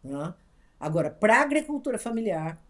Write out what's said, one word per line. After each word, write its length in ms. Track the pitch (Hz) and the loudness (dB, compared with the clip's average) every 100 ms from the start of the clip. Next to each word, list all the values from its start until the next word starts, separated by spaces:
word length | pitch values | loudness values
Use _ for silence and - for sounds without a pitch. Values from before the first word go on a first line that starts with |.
né? 280 | 131 139 156 180 _ _ _ _ | -10 -8 -8 -10 _ _ _ _
Agora, 300 | 151 160 151 | -4 0 -2
pra 320 | - 214 233 | 0 4 6
agricultura 560 | 294 294 302 294 - 220 | 6 2 0 -6 -4 -4
familiar 640 | 240 226 220 165 160 165 _ | -4 -4 -2 -2 -4 -8 _